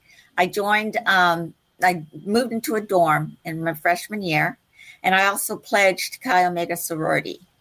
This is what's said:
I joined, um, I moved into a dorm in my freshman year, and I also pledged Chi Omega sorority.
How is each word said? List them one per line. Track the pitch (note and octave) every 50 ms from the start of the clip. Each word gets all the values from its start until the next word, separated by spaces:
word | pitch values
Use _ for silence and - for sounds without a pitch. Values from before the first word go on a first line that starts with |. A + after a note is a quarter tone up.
| _ _ _ - _ _ _
I | - F#3
joined, | F3+ F3+ G3+ G3 G#3 G#3 G#3+ G#3+ G#3+ G3 G#3+ G#3+
um, | - F#3+ F#3 F3+ F3 E3 E3+ E3+ D#3+ - _ _ _ _ _
I | F3+ F#3 F3+ E3 D3+ - - D3+ -
moved | G3 G#3+ A#3+ C4 A3+
into | A#3 A3+ - - A3+
a | G3+
dorm | G#3+ - G3 F3+ E3+ D#3 D3+ D3+ D#3 D3+ - - _
in | D#3+ D#3+ D#3+ E3
my | E3 D#3+
freshman | D#3 - F3 F3+ - - - G#3+ G#3
year, | G3 E3+ D#3 D3+ D#3 F3+ A3+ - _ _ _ _ - - - _
and | - F#3 F#3
I | F#3+ G3
also | G3+ G3+ G3+ - - G#3+
pledged | D#3 - - A3+ G3+ G3 F#3+ F#3 F#3 - - - -
Chi | - C4 F3+ F3+ F3+
Omega | F3+ F3+ E3+ F3 E3+ E3+
sorority. | E3+ - - E3+ D#3 D#3+ E3 D#3 D3 - F#2 - - - _ _ _